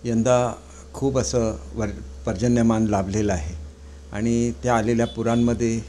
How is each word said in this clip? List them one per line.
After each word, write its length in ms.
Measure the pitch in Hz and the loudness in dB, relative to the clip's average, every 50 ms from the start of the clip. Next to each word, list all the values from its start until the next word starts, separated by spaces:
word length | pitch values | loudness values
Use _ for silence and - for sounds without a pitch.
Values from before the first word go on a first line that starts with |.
| - | -2
यंदा 500 | 120 113 113 110 127 123 123 123 117 110 - - - - - - - - | 0 0 2 4 4 4 4 4 0 -4 -8 -14 -20 -20 -20 -20 -16 -8
खूप 240 | - 139 139 139 131 | -2 -2 0 0 0
असं 340 | 110 - - 123 117 110 104 - - - - | 0 0 0 0 0 0 -2 -6 -10 -10 -6
वर-, 500 | 113 107 101 98 - - - - - - | -4 -4 -4 -4 -8 -12 -14 -14 -6 -4
पर्जन्यमान 600 | 117 104 92 113 123 120 120 117 113 113 110 110 | -4 -2 0 2 2 4 6 4 4 4 4 2
लाभलेलं 460 | 107 104 98 95 95 98 107 104 101 | 2 2 0 0 0 0 0 2 2
आहे 220 | 95 85 76 - - - - - - - - - - - - - | 0 0 -2 -6 -8 -10 -12 -14 -16 -18 -20 -18 -18 -20 -16 -10
आणि 400 | - 104 113 117 117 117 117 120 117 - | -6 -2 0 0 2 2 0 0 -2 -2
त्या 140 | - 123 120 | 0 2 2
आलेल्या 300 | 113 107 113 120 117 117 | 4 4 2 2 2 0
पुरांमध्ये 760 | 113 - 113 113 117 117 120 120 120 117 104 117 113 113 113 110 | 0 -2 -2 0 0 2 2 2 2 2 2 0 0 0 -2 -6